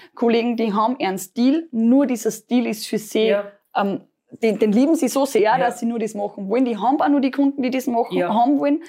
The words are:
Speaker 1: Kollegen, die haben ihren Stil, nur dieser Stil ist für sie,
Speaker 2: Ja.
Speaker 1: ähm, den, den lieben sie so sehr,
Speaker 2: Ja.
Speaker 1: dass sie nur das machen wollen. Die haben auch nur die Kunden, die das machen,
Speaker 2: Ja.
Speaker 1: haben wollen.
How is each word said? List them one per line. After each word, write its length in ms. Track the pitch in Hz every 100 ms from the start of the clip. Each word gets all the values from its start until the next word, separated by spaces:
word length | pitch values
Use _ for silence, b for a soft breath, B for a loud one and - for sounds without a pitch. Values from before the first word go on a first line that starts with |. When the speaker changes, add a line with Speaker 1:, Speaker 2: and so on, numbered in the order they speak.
| B -
Speaker 1:
Kollegen, 420 | 233 226 240 233
die 160 | 226
haben 240 | 202 220 254
ihren 220 | 190 190
Stil, 500 | - - 254 320 330
nur 360 | 226 226 269 277
dieser 240 | 240 233
Stil 340 | 220 - 240 226
ist 220 | 220 -
für 100 | 220
sie, 300 | - 220 220
Speaker 2:
Ja. 160 | 202 202 - _ -
Speaker 1:
ähm, 260 | 196 190 - _ _ -
den, 160 | 226 202
den 140 | 214
lieben 220 | 208 285 320
sie 120 | 254
so 180 | 269 277
sehr, 160 | 226
Speaker 2:
Ja. 140 | 214 254
Speaker 1:
dass 220 | 240 -
sie 60 | 233
nur 140 | 233
das 140 | 220
machen 360 | 202 202 - 190
wollen. 160 | 233 247
Die 100 | 208
haben 240 | 233 302
auch 80 | 294
nur 140 | 285
die 100 | 269
Kunden, 320 | 269 277 277
die 60 | 254
das 180 | 262 254
machen, 300 | 233 - 185
Speaker 2:
Ja. 160 | 175
Speaker 1:
haben 260 | 214 240 285
wollen. 240 | 285 311